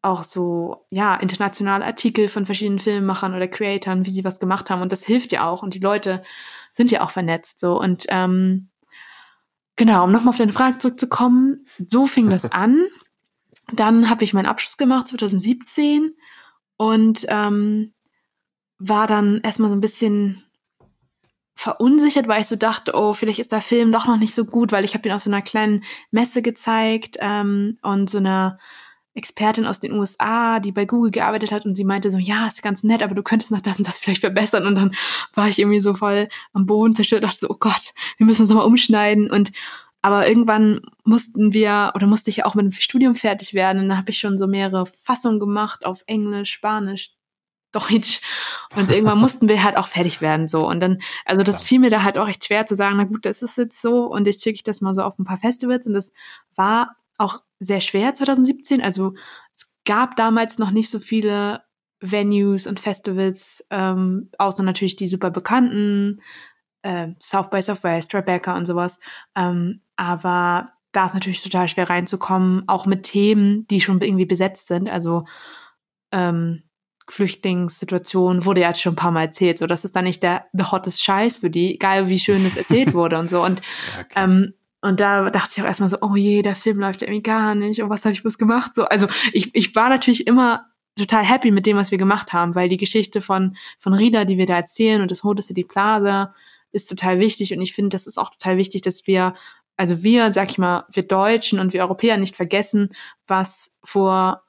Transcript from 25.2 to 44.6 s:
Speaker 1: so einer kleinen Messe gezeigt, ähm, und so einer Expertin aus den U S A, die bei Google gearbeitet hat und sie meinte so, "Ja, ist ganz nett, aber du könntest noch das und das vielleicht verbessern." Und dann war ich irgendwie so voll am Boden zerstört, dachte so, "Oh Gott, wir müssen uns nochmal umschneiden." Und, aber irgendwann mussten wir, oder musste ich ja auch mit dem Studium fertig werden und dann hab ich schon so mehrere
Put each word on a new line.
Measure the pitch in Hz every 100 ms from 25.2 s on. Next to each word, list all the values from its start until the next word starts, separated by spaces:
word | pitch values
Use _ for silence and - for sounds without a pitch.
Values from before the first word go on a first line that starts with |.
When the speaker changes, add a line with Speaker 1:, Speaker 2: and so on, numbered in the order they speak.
Speaker 1:
so | -
einer | 202
kleinen | 196 220 214 208 - - _
Messe | 220 240 247
gezeigt, | 233 226 - 226 220 220 220 -
ähm, | 208 208 202 202 202 226
und | - 196 196
so | 208
einer | 190 190 190 190 - - - _ _ -
Expertin | - - 214 226 214
aus | 196
den | -
U | 214
S | 196 -
A, | 208 226 233 226
die | 202
bei | 190 202
Google | 240 226
gearbeitet | 202 - 214 214
hat | 208 214
und | 190
sie |
meinte | 190 196 196
so, | 190
"Ja, | 185 208 220
ist | -
ganz | 214 196
nett, | 214 226
aber | 208
du | 196
könntest | 202 226 -
noch | 214
das | 202 190
und | 185
das | -
vielleicht | - 185
verbessern." | 208 190 214 214 185
Und | 196
dann | 196 190 - - -
war | - 208
ich | 202
irgendwie | 202 208
so | 202
voll | 196 208 202 208 - -
am | 202 190
Boden | 214 226 220
zerstört, | 208 220
dachte | 214 -
so, | -
"Oh | -
Gott, | 220 196 - - - -
wir | 220
müssen | 214
uns | 214
nochmal | 220 214
umschneiden." | 240 - 214 208 208 208
Und, | 202 202 - - - - _
aber | 196 202 -
irgendwann | 220 226 214 214 214 - _
mussten | - 226 - - 214
wir, | 208 214 208 202 196
oder | 202
musste | 214 -
ich | 202
ja | 202
auch | 208
mit | 202
dem |
Studium | 190 - 262 262 233
fertig | 220 202 -
werden | 196 185 190
und | 190
dann | 190
hab | 190
ich | 202
schon | 208 196
so | 196
mehrere | 196